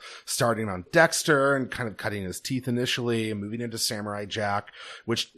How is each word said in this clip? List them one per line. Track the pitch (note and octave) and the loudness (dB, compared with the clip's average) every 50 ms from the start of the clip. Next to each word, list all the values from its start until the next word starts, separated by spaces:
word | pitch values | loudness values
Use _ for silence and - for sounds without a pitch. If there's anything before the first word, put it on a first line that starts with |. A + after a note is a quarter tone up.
| - - - - - | -16 -16 -16 -14 -8
starting | - - - B2+ A#2 A2+ G#2+ A2 G#2 | -6 0 2 2 2 2 2 0 -2
on | F#2 F2+ F2 - | -4 -6 -4 2
Dexter | - E3 D#3+ D#3+ - - - E3+ D3+ C#3 C3+ C#3 C#3 | 6 6 6 6 4 0 2 4 4 6 6 4 4
and | C3+ B2+ B2+ | 2 0 -2
kind | - - B2+ A2 | -4 -6 -6 -6
of | F#2 | -6
cutting | - - A2+ G2+ G2+ F#2+ | -4 -4 -4 -4 -2 -4
his | F2+ F2+ - | -4 -6 -6
teeth | - - C3+ B2+ - B2+ | -6 -4 -4 -2 0 0
initially | A#2+ A#2+ B2 A#2+ - C3 A#2+ A#2+ A#2 A2+ A2 A2 | 0 0 2 0 0 0 0 0 0 0 0 -2
and | G#2+ G2+ | -2 -4
moving | G2+ G#2 A2 A#2 | -4 -4 -4 -4
into | A#2+ A#2 A2 A2+ | -6 -6 -4 -2
Samurai | - - A#2+ G#2 G#2 G#2 G2+ G#2 G#2 | -2 -2 -2 -2 -4 -4 -4 -6 -6
Jack, | F#2+ - A2+ G#2 G2+ G2+ G#2 - - - - - - - - - | -4 -4 -2 0 0 0 0 -2 -4 -16 -18 -16 -16 -16 -10 -2
which | - A#2 A2+ - - _ | -2 -2 -2 -2 -6 _